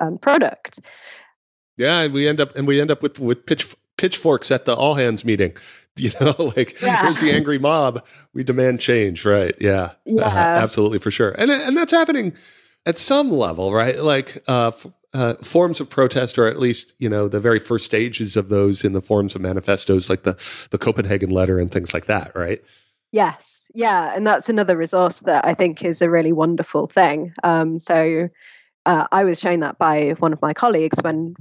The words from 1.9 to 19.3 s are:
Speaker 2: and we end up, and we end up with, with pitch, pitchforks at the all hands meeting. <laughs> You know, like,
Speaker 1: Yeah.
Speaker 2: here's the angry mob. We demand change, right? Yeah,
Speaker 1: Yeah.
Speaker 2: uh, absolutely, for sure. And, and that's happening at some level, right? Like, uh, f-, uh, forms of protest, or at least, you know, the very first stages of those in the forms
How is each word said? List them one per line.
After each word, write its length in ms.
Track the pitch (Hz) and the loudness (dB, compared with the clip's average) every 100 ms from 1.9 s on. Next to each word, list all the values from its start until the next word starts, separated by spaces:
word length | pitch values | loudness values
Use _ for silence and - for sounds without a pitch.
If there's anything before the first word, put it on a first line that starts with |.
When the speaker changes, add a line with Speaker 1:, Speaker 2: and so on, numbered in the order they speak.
| 170 | 0
Speaker 2:
and 140 | 156 | 0
we 140 | 139 147 | 0 0
end 120 | 151 | 0
up, 140 | 139 139 | -2 -2
and 100 | 143 | 0
we 120 | 139 | 2
end 100 | 147 | 2
up 120 | 143 | 0
with, 160 | 143 - | -2 -4
with 260 | 123 120 - | -2 -2 -2
pitch, 280 | 156 - - _ - | -4 -4 -14 _ -4
pitchforks 520 | 185 - 170 135 - | -4 0 0 0 0
at 140 | 131 | -2
the 100 | - 120 | 0 0
all 180 | 139 | 0
hands 300 | 143 123 110 | 2 0 -2
meeting. 300 | 117 101 90 - | -2 0 0 -2
<laughs> 40 | - - _ - | -20 -20 _ -6
You 140 | 117 - | -6 0
know, 140 | 147 139 151 113 | 0 2 -2 -2
like, 240 | 123 - | -4 -2
Speaker 1:
Yeah. 200 | 247 226 | -2 2
Speaker 2:
here's 180 | 180 151 | 0 0
the 100 | 156 | 0
angry 260 | 147 147 139 | 2 0 0
mob. 440 | 143 160 131 117 - - _ | 2 2 0 -2 -12 -20 _
We 100 | 131 | -6
demand 380 | 127 127 127 123 | -2 0 0 0
change, 440 | - 120 101 85 | 0 2 0 0
right? 300 | 104 104 92 - | 2 2 2 0
Yeah, 320 | 101 98 90 - | 0 0 -2 -10
Speaker 1:
Yeah. 200 | - 220 | -4 0
Speaker 2:
uh, 40 | 220 180 170 170 | 0 2 2 2
absolutely, 380 | 113 - 104 107 | 0 0 0 0
for 140 | 107 | -4
sure. 180 | - 107 - | 0 0 2
And, 140 | 247 | 0
and 240 | 277 254 294 | 0 0 0
that's 160 | 339 | 2
happening 400 | 330 330 285 190 - - - _ _ | 2 2 0 -2 -8 -18 -20 _ _
at 140 | 160 165 | -6 -4
some 320 | - 277 277 | 0 2 2
level, 420 | 151 95 82 95 | 0 0 -2 0
right? 240 | 107 120 135 | 2 0 0
Like, 420 | 151 135 131 - - | 0 0 -2 -10 -2
uh, 240 | 123 117 | 0 0
f-, 140 | 117 - - _ | -2 -14 -20 _
uh, 200 | 135 120 117 | -2 -2 -2
forms 440 | - - 175 165 | 0 2 2 0
of 80 | 139 | -4
protest, 500 | - 131 135 123 - | 0 2 2 -2 2
or 80 | 110 | 2
at 120 | - | 2
least, 340 | 123 117 - _ | 0 -2 -6 _
you 100 | 117 | -4
know, 200 | 104 104 | -2 -2
the 120 | 101 | 0
very 180 | 117 110 | 2 0
first 280 | - 117 - | 0 -4 0
stages 500 | 110 120 113 107 104 | -2 -2 -4 -2 -2
of 120 | 98 | 0
those 360 | 101 101 98 | 2 2 2
in 80 | 101 | 0
the 80 | 95 | -2
forms 340 | - 104 101 | 0 0 0